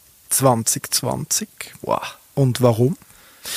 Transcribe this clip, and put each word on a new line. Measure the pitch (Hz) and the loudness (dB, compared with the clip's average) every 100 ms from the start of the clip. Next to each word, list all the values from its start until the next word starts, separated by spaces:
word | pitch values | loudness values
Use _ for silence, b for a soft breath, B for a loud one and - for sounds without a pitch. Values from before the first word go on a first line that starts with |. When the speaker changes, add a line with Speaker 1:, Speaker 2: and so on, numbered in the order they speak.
| _ _ _ | _ _ _
Speaker 1:
zwanzig | - 131 117 113 139 - | 2 4 4 0 -4 -4
zwanzig? | - 123 131 147 - 220 - - - | -4 -4 -6 -4 -6 -6 -12 -18 -12
Speaker 2:
Wow. | - 57 - - _ - | -4 -4 -4 -14 _ 0
Speaker 1:
Und | 135 120 | 0 4
warum? | 123 110 127 185 B B B B B | 2 4 2 0 B B B B B